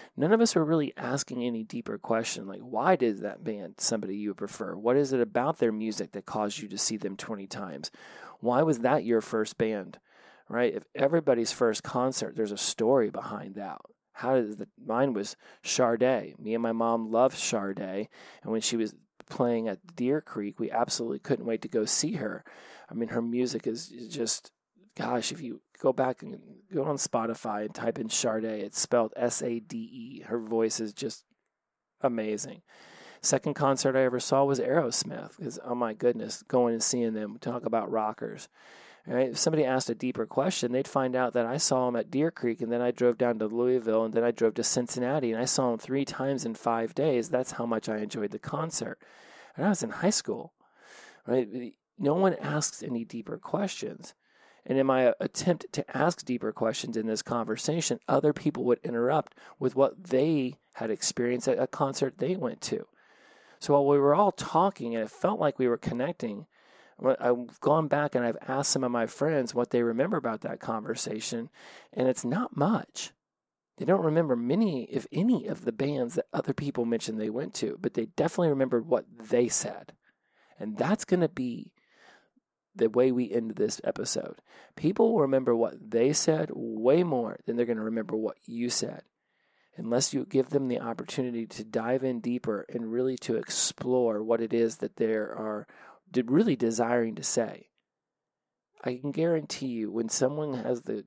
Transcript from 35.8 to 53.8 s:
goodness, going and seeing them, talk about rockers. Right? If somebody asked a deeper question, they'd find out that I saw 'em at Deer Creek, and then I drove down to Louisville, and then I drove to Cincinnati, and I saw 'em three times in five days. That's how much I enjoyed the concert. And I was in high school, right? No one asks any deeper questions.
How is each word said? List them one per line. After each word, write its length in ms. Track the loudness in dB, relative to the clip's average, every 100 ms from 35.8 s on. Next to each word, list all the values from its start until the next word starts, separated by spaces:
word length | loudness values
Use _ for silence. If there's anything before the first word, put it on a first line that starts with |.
| -2
goodness, 500 | 2 2 2 -4 -10
going 320 | 0 2 4 2
and 80 |
seeing 300 | 0 0 0
them, 240 | -2 -6 -8
talk 240 | -8 -4 -2
about 260 | -2 0
rockers. 560 | 0 0 -2 -8 -10 -16 _ -20 -20 -20 -16 -4
Right? 260 | 0 0
If 60 | 2
somebody 280 | 2 2 2
asked 240 | 2 0
a 60 | -4
deeper 300 | -4 -4 -2
question, 460 | 0 0 0 0
they'd 160 | -2 0
find 260 | 0 2
out 200 | 0 0
that 120 | 2 0
I 120 | 0
saw 320 | 2 2 2
'em 80 | 0
at 120 | -2
Deer 220 | 0 0
Creek, 300 | 0 -2 -2
and 100 | -2
then 100 | 0
I 100 | 0
drove 260 | 2 2 4
down 200 | 2 2
to 80 | 0
Louisville, 580 | 2 2 2 4 2 4
and 80 |
then 100 | 2
I 80 | 2
drove 220 | 4 2
to 100 | 2
Cincinnati, 680 | 0 0 -2 -2 0 0 0
and 80 | 0
I 40 | 0
saw 280 | 2 2
'em 40 | 0
three 280 | -2 -2 -2
times 400 | -2 -2 -2 -4
in 100 | -2
five 400 | 0 0 0 0
days. 340 | 2 2 2
That's 220 | 0 -2
how 140 | -4 -2
much 240 | -2 -2
I 80 | -4
enjoyed 340 | -4 -6 -6
the 80 | -6
concert. 580 | -6 -6 -4 -6 -6 -10 -18 -20 -20 -20 -14 -2
And 80 | 0
I 40 |
was 140 | 0
in 60 | -2
high 200 | 0 0
school, 440 | 0 -2 -6 -8 _ _ _ -20 -20 -20 -12 -2
right? 480 | 0 0 -6 -12 -16 _ -2
No 140 | 0
one 220 | 4 4 2
asks 460 | -2 -2 -2 -4
any 220 | -6 -6
deeper 340 | -6 -10 -10 -10
questions. 760 | -4 -2 -2 -4